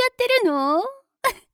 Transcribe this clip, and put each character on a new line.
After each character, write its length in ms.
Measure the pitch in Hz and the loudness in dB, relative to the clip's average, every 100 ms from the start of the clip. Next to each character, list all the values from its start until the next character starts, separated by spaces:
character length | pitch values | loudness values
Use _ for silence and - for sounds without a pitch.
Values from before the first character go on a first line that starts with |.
| 508 | -2
っ 40 | - | -2
て 120 | 494 523 370 | 0 2 2
る 60 | |
の？ 320 | 285 277 311 480 554 _ _ 523 - _ | 0 0 0 -2 -10 _ _ -6 -6 _